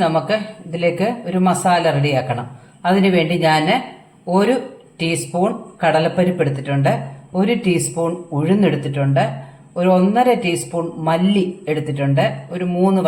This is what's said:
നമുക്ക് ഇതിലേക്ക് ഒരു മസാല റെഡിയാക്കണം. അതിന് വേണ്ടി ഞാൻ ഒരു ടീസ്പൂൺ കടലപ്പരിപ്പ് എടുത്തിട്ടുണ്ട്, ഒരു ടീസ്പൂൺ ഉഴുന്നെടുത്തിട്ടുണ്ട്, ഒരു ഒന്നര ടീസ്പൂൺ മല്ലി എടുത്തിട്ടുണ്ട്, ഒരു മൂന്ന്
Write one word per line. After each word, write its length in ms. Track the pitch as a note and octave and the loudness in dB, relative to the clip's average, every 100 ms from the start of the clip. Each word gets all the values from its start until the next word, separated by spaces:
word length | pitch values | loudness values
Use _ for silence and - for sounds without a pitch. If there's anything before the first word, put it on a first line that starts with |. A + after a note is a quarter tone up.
| E3 | 0
നമുക്ക് 300 | D#3+ - G#3+ G3+ - E3+ | 0 0 -2 -2 -12 -10
ഇതിലേക്ക് 400 | E3+ E3+ E3+ G#3 A#3+ F3 | -2 -2 0 -2 -2 -4
ഒരു 100 | F#3 F#3 | 0 2
മസാല 340 | E3+ F#3+ F3 D#3+ C#3+ | 2 2 2 2 2
റെഡിയാക്കണം. 500 | D3 C3 - A#2+ A#2 - - - F3 | 2 0 -2 -6 -8 -16 -20 -6 0
അതിന് 220 | F#3+ G3 F3+ | 2 4 2
വേണ്ടി 220 | D#3 E3+ D#3+ | 0 0 2
ഞാൻ 200 | D#3 D#3 B3 - - - - - F#3 | 2 2 0 -2 -16 -20 -18 -2 2
ഒരു 180 | G#3 C4 - - - - | 2 0 -4 -16 -20 -6
ടീസ്പൂൺ 500 | E3 E3+ - F3 G3+ A#3 - - | -2 -2 -4 -2 -2 -2 -12 -2
കടലപ്പരിപ്പ് 580 | E3 D#3 E3+ F#3 F3+ D#3+ | 0 2 0 0 0 0
എടുത്തിട്ടുണ്ട്, 480 | C#3 C3+ C#3+ C#3 D3+ A#3 - - - F3+ | -2 -2 -4 0 0 0 -6 -16 -8 -2
ഒരു 140 | G#3 A#3+ F#3+ | 0 0 0
ടീസ്പൂൺ 460 | E3 - D#3+ E3 F3+ - C#3+ | 0 -2 -2 -4 -4 -6 -4
ഉഴുന്നെടുത്തിട്ടുണ്ട്, 880 | D#3 G3+ F3+ C#3+ - C#3 C#3 C#3+ A3 - - - - F3 | 0 2 2 0 -4 -2 0 2 0 -4 -14 -20 -12 -2
ഒരു 80 | F3+ F#3 | 2 4
ഒന്നര 320 | F#3+ A3+ B3 A3 | 4 4 4 2
ടീസ്പൂൺ 420 | F3 E3+ - E3+ E3 - D#3+ | 0 -4 -4 -6 -6 -4 -2
മല്ലി 400 | E3 F#3 G3+ F3 - - | 2 2 2 0 -6 -6
എടുത്തിട്ടുണ്ട്, 540 | D3+ D3 C#3 C#3 C#3 G#3+ - - | -4 -4 -2 0 2 0 -4 -10
ഒരു 120 | F3 F3+ F3 | -6 -4 0
മൂന്ന് 260 | F#3+ F#3+ | 2 4